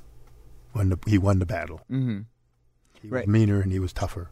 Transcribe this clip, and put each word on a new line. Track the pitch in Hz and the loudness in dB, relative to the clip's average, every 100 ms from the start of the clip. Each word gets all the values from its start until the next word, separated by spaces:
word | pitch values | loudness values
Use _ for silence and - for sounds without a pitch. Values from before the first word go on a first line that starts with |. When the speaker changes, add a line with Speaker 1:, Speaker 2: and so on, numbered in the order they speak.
| - - - - - - - - | -20 -20 -20 -20 -20 -20 -8 -2
Speaker 1:
Won | 95 | 0
the, | 92 - | 0 2
he | 101 | 2
won | 98 95 | 4 2
the | 87 | 0
battle. | 85 82 80 - | -4 -8 -12 -8
Speaker 2:
Mm-hmm. | 131 127 101 110 _ _ _ _ _ _ _ | -4 -4 -4 -10 _ _ _ _ _ _ _
Speaker 1:
He | 107 | -6
Speaker 2:
Right. | 127 101 | -2 2
Speaker 1:
was | |
meaner | 110 107 101 | 4 4 2
and | 98 | 0
he | 95 | -2
was | 92 | -4
tougher. | - 98 - 85 | -4 -6 -6 -8